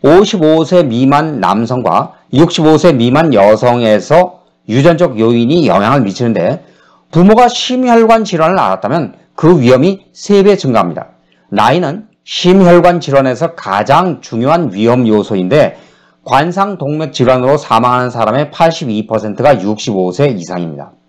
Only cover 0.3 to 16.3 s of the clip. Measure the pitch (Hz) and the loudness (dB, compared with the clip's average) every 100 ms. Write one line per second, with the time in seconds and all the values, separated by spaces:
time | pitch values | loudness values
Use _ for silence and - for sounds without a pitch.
0.3 | 202 156 160 160 180 151 113 135 143 156 | 0 2 2 2 0 0 0 0 0 -2
1.3 | 139 90 101 117 127 110 90 151 _ _ | -4 -2 -2 -2 -4 -2 -2 -4 _ _
2.3 | 123 170 - 156 156 175 135 120 139 165 | 0 0 2 2 4 4 2 0 0 2
3.3 | 113 98 110 123 123 117 104 - 156 180 | 2 4 2 0 0 0 0 2 0 0
4.3 | - _ _ - 113 147 165 170 113 113 | -4 _ _ -4 0 2 2 0 0 0
5.3 | 120 117 170 135 90 104 143 104 92 117 | 0 0 0 2 0 2 0 -2 -2 -4
6.3 | 98 87 175 _ _ _ _ _ 160 190 | -2 -2 -4 _ _ _ _ _ 2 4
7.3 | 220 240 240 - 254 254 233 226 226 214 | 4 2 0 -6 -2 2 2 4 2 0
8.3 | 170 160 185 110 95 104 156 127 - _ | -2 0 0 -2 -2 -4 -4 -4 -12 _
9.3 | - 156 175 120 127 160 196 _ - - | -2 2 2 4 2 2 -2 _ -20 0
10.3 | 202 196 196 139 113 90 78 - _ _ | 2 2 0 0 -2 -2 -6 -14 _ _
11.3 | _ _ 101 110 156 160 185 - _ - | _ _ -2 0 0 -4 -8 -16 _ -14
12.3 | - 180 190 180 175 175 175 147 139 131 | -4 2 4 6 4 4 0 0 0 0
13.3 | 123 160 - - 98 107 147 185 135 - | -2 -6 -8 -6 -4 0 0 0 -6 -8
14.3 | 113 123 170 156 95 113 123 120 107 98 | -6 -2 -2 -2 -2 0 2 2 0 0
15.3 | 101 92 143 120 - _ _ _ _ - | -4 0 0 0 -4 _ _ _ _ -4